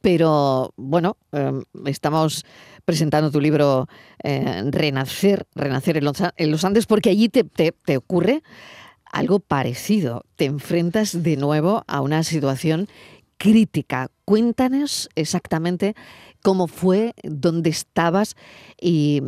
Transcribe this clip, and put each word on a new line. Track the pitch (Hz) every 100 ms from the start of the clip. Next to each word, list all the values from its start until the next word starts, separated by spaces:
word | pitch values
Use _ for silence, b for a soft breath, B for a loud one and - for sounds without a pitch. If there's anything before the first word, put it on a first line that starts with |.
pero, | - 170 160 151 139 131 127 -
bueno, | 131 165 175 - _
em, | 147 139 135 - - -
estamos | 139 151 156 160 - B B B B -
presentando | 160 156 151 156
tu | 147
libro, | 147 147 143 131 131 B B B
eh, | - 135 139 90 123
Renacer, | - 156 135 135 - 196 196 -
Renacer | - 143 131 165 156
en | 143
los | 135
A-, | 175 -
en | 156
los | 156
Andes, | 185 208 -
porque | 214 220
allí | 196 226
te, | 254
te, | 170 - 165
te | - - 135
ocurre | - 180 180 302 B B B B B B _
algo | - - 196
parecido. | - 143 120 127 - 208 139 117 - -
Te | 135
enfrentas | 143 - 175 170 214 208 170
de | 170 143
nuevo | 143 151 165 220 -
a | 139
una | 135 156
situación | 160 160 135 135 160 160 202 B B B _ -
crítica. | 202 220 214 156 - 131 131 - -
Cuéntanos | 214 233 226 262 269 285 - - -
exactamente | 151 180 - 160 170 180 202 B B B B B
cómo | 196 190 170
fue, | - 185 190 233 -
dónde | - 147 170 165 165
estabas | 151 - - 165 185 220 B B B B B
y, | 180 160 147 147